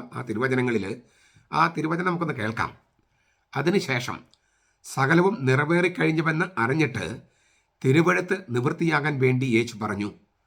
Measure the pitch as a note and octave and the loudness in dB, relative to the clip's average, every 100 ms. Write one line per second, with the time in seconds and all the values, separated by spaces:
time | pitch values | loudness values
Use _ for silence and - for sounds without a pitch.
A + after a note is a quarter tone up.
0 | - A#2+ A#2+ G#2+ C3 B2+ B2 A2 F#2+ - | -6 -12 -8 -4 0 0 2 0 -2 -8
1 | - _ _ _ _ D3 E3 D#3 D#3 E3+ | -14 _ _ _ _ 0 0 0 -2 -2
2 | F#3 E3+ D3 B2+ A2 A2+ E2 - _ _ | -2 -2 -4 -4 -4 -4 -6 -8 _ _
3 | _ _ _ _ _ C3+ D#3 G3 - B2 | _ _ _ _ _ -2 0 0 0 -4
4 | A#2+ F2 - _ _ _ _ _ - - | -4 -10 -16 _ _ _ _ _ -8 -2
5 | C3+ E3 F#3+ G#3 B2+ C3 D3 F3 F3 F3+ | 4 4 4 2 2 2 2 2 0 0
6 | D#3+ D#3+ D#3+ D#3 F3+ - A#2 D#3 C#3 A2+ | 0 0 0 -2 -4 -2 0 2 0 -2
7 | E2+ B2+ - _ _ _ _ _ C3 D3+ | -6 -8 -16 _ _ _ _ _ 2 4
8 | E3+ F3+ F3+ G3 D#3 B2 C3 E3 E3+ D3+ | 4 2 0 -6 -2 -2 -2 0 0 0
9 | D3+ C#3 B2+ B2+ C3 A2+ A#2+ A2 G#2+ G2+ | 0 2 2 2 2 2 0 -4 -6 -4
10 | G2+ - _ _ | -6 -8 _ _